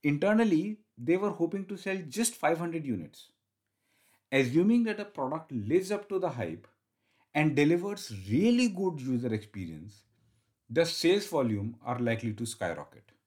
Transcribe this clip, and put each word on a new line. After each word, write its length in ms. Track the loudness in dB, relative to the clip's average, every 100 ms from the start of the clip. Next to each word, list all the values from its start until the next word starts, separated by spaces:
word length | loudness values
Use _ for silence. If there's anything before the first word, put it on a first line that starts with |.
Internally, 760 | 0 2 4 4 4 2 0 -8 _ -8
they 200 | 0 0
were 140 | 0
hoping 340 | -2 -2 -2 -8
to 100 | -8
sell 220 | -4 -4 -6
just 280 | -2 -2 0
five 220 | 0 0
hundred 280 | -2 -6 -4
units. 460 | -6 -6 -16 -20 _ _ _ _ _ _ _ _ _ _
Assuming 520 | 0 2 4 4 4 2
that 160 | -4
a 40 | -8
product 460 | -6 -6 -6 -6
lives 400 | -6 0 0 2
up 160 | -6 -4
to 100 | -2
the 120 | -2
hype 360 | -4 -6 -8 -14 _ _ _ _ _ _
and 220 | 0 2 4
delivers 580 | 4 4 0 -8 -10 -12 0
really 400 | 4 4 4 2
good 320 | 0 -4 -2
user 320 | -2 -2 0
experience, 680 | -4 -6 -10 -10 -10 -16 -20 _ _ _ _ _ _ _
the 160 | 0 2
sales 420 | 2 4 4 2
volume 480 | 0 2 0 -4 -8 -8
are 140 | -2
likely 320 | 0 0 -4
to 140 | -4 -8
skyrocket. 680 | -4 -6 -6 -10 -20 _ _